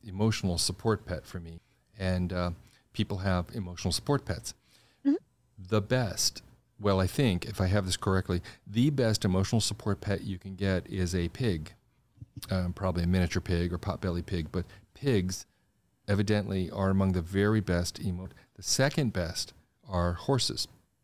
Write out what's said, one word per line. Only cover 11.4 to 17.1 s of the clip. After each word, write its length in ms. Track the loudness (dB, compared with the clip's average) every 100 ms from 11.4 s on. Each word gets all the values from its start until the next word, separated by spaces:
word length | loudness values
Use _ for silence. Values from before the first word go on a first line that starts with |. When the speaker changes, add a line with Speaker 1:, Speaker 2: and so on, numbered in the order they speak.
| -2 -2 -4 -14 _ _ _ _ -18 -16 -4
Speaker 1:
um, 220 | -2 -2
probably 300 | -2 -2 0
a 20 | 2
miniature 340 | 4 2 0
pig 300 | 0 0 0
or 60 | -2
potbelly 460 | -4 -4 -2 -4
pig, 240 | -4 -4 -4
but 120 | -4 -6 -10 _
pigs 520 | -6 0 2 0 -4 -12 _ _ _ _ _ -2
evidently 640 | 0 2 2 2 -2 -2
are 200 | 0 2
among 220 | 4 4